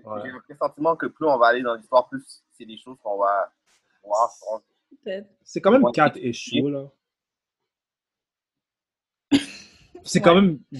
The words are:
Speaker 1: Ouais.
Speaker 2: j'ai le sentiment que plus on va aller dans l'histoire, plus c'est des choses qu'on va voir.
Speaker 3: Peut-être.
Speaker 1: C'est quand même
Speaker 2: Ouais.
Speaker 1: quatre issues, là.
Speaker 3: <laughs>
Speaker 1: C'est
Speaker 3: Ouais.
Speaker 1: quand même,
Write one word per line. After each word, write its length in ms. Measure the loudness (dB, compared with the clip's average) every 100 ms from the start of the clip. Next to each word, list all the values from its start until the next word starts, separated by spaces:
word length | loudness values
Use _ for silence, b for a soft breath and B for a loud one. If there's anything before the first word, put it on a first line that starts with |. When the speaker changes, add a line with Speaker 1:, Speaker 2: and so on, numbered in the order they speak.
| -14
Speaker 1:
Ouais. 160 | -12 -12
Speaker 2:
j'ai 60 |
le 240 | -16 -20 -8
sentiment 360 | -8 -2 -2 -2
que 100 | -6
plus 200 | -4 0
on 100 | 4
va 100 | 4
aller 140 | 2
dans 140 | -2 -6
l'histoire, 320 | 0 0 0
plus 140 | -8 -16 -20 _
c'est 140 | _ -20
des 120 | -20
choses 200 | -20 -16
qu'on 140 | -10 -2
va 340 | -2 -2 -4 _ _ _ _ _
voir. 260 | -6 -2 -2 -4 -10 -12 -12 _ _ -18
Speaker 3:
Peut-être. 240 | -12 -12 -12 _
Speaker 1:
C'est 180 | _ -2
quand 100 | 4
même 120 | 4
Speaker 2:
Ouais. 80 | 4
Speaker 1:
quatre 240 | 4 2 2
issues, 520 | -8 -8 -6 -4 -2
là. 160 | -4 -10 _ _ _ _ _ _ _ _ _ _ _ _ _ _ _ _ _ _ _ _ _ _ _ _
Speaker 3:
<laughs> 720 | -2 -2 -12 -20 _ _ -20
Speaker 1:
C'est 160 | -4 2
Speaker 3:
Ouais. 40 |
Speaker 1:
quand 120 | 4 6
même, 240 | 4 0 -10 -10